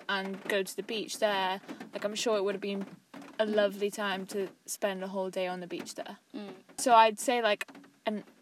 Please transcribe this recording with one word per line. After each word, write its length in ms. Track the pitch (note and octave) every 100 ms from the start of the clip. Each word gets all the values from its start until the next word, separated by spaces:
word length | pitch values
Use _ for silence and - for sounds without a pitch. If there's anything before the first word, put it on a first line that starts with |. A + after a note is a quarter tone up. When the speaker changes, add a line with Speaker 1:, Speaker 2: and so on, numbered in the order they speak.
| -
Speaker 1:
and 320 | G3 G3 F#3+ -
go 180 | G3+
to 120 | F#3+ -
the 80 |
beach 360 | G3 A3 - -
there. 420 | G#3+ G3 F#3 F#3+ - - -
Like, 100 | G3+
I'm 120 | G#3 G#3+
sure 200 | A#3+ G#3+
it 60 |
would 120 | G3 G3
have 60 |
been 240 | G3 G3 G3 - _ - - -
a 80 | A3
lovely 440 | G#3+ G3+ G3 G3+
time 360 | G#3 G3+ F#3+ F#3+
to 240 | G#3 F#3+ - -
spend 360 | - G#3 F#3+
a 40 | F#3+
whole 220 | F#3+ F#3+
day 180 | F#3+ F#3
on 140 | F3+
the 60 | F3
beach 280 | F3 - -
there. 220 | - G#3 _ G#3+
Speaker 2:
Mm. 200 | G3+ F#3 - -
Speaker 1:
So 160 | C4
I'd 260 | A3+ A3+ G#3
say, 220 | - A#3+
like, 260 | A3 G#3 - - - _ -
an 200 | G#3+ - -